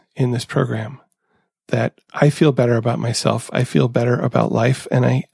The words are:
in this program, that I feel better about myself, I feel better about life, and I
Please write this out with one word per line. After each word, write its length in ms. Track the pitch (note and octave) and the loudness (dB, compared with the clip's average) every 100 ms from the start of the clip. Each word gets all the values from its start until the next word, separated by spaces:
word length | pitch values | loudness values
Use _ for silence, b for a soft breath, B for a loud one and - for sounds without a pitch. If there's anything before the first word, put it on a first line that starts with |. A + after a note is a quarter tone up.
| _ | _
in 160 | - B2+ | -4 -2
this 140 | A#2+ | -2
program, 560 | - C#3+ B2 A2+ A2 - _ _ _ _ _ _ - | -4 -2 -2 -4 -8 -14 _ _ _ _ _ _ -4
that 320 | A#2 A2+ - _ | -2 -2 -6 _
I 180 | - D3 | 2 2
feel 220 | - D#3 | 4 2
better 240 | B2+ A#2+ A#2 | 4 2 2
about 220 | A#2+ A2+ | 0 -2
myself, 500 | A#2 A#2 A#2 A2+ - | -2 -2 -2 -2 -2
I 120 | - | -2
feel 240 | B2 D3+ B2+ | 0 2 2
better 320 | B2 A#2+ B2 | 0 0 0
about 320 | A#2+ A#2+ A2 | 0 0 0
life, 340 | A#2 A#2+ C3 - | 2 0 0 -2
and 160 | B2+ B2 | 0 2
I 180 | B2+ - | 0 -2